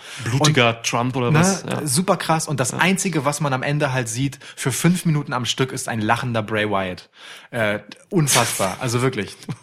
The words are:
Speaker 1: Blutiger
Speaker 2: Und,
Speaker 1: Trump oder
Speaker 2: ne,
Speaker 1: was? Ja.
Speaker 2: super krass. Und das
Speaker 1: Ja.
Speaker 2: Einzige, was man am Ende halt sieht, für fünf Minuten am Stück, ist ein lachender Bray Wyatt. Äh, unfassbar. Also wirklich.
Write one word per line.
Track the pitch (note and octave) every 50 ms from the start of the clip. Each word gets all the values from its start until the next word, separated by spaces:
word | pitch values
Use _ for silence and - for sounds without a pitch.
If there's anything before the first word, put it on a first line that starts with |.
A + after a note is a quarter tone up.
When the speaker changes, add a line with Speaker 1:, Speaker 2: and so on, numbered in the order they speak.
| - - - - A#2
Speaker 1:
Blutiger | A#2 A#2+ C#3 D3+ D3 D3+ C3 A#2+ A#2 A2+ -
Speaker 2:
Und, | -
Speaker 1:
Trump | - - A#2+ A#2+ B2+ B2
oder | C3+ B2 A#2+
Speaker 2:
ne, | D3 D3+
Speaker 1:
was? | F3 F#3+ G3 - - -
Ja. | - - -
Speaker 2:
super | D3+ A#2+ D#3 F#3 G3+ F#3 -
krass. | - - D#3+ D#3+ - -
Und | D3 B2
das | B2+ A#2
Speaker 1:
Ja. | - C3+
Speaker 2:
Einzige, | D#3 F3+ G3 F#3 - G3 D#3+ D#3+ B2
was | C#3+ C#3+ -
man | D#3 C#3+ C3
am | B2+
Ende | - C3+ D3 D3 D3 C3+ B2+
halt | C3 B2 A2+
sieht, | A2 B2 C#3 C#3 C3 - - - -
für | - - C3+
fünf | A#2 - - E3+ F3+ F3+ -
Minuten | E3+ D3+ D3 C#3+ - C3
am | B2 A#2+
Stück, | - - - C3+ B2+
ist | B2+ C3 - -
ein | A#2 A2+
lachender | G#2+ A2 A#2 - - B2 A#2 A2+
Bray | G#2+ G2+ A2 G#2+ G#2+ G#2+
Wyatt. | G2+ G2 F#2+ F#2 F2+ - - - _ - - - - - - -
Äh, | - A#2+ A2 G#2 G#2 G#2 - - - - - _
unfassbar. | - F3+ D3+ C3+ - C3 A#2 - - - G2+ F#2 F#2 -
Also | A#2+ B2 A#2 A#2+ B2
wirklich. | C3+ B2+ G#2+ F#2+ F#2 - - - - B2+ -